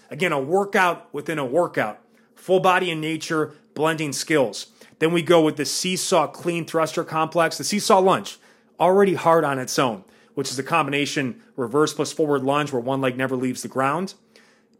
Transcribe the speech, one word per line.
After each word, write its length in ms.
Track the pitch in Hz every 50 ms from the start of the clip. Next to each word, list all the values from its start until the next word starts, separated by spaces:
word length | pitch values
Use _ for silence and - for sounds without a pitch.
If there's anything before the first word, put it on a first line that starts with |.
| _ -
Again, 220 | - 151 185 175 156
a 80 | 139
workout 720 | 131 147 175 196 202 196 196 208 185 175 165 170 - _ -
within 260 | 147 143 - 160 151
a 60 | 139
workout. 540 | 123 123 160 175 160 - 143 123 107 104 - _ _ _ _ _ _ _
Full 260 | - - - 185 185
body 300 | 170 185 180 185 185 175
in 100 | 165 156
nature, 540 | 156 160 160 156 - - 165 156 151 143 - - _ _ -
blending 380 | - 151 160 165 151 160 143 127
skills. 560 | - - - 160 151 127 107 98 - - - _ _ - - _ -
Then 140 | 151 160 175
we 100 | 175 160
go 180 | 151 175 170
with 160 | 156 156 143
the 80 | 135 139
seesaw 600 | - - - - 180 185 170 - - 190 165 151
clean 380 | 135 - - - 175 170 170 160
thruster 400 | - - 165 160 156 - 175 160
complex, 540 | - 160 160 160 160 160 175 165 160 160 -
the 60 | 139
seesaw 340 | - 202 208 - - 190 190
lunge, 400 | 185 190 170 117 98 - - - _ _ _ _ _ _ _ -
already 340 | 160 180 185 202 202 196 175
hard 300 | 127 - 165 165 165 156
on 140 | 143 139 131
its 200 | 127 117 - -
own, 260 | 143 123 110 95 - _ _ _ _ _ _
which 160 | - 135 -
is 80 | 131 131
a 40 | 135
combination 800 | - 165 165 151 139 143 143 143 131 - 156 139 123 110 - _ _ _
reverse 360 | - 127 113 117 147 151 151 151
plus 200 | - 147 135 -
forward 300 | - 160 147 143 135 127
lunge 300 | 135 139 147 151 143 135
where 80 | 123
one 200 | 117 127 135 135
leg 160 | 135 131 120
never 200 | 123 131 127 131
leaves 260 | 127 131 127 123 - -
the 60 | 110
ground. 460 | - 127 131 135 147 165 196 190 - _ _ _ _ _ _ _ _ _ _ _ _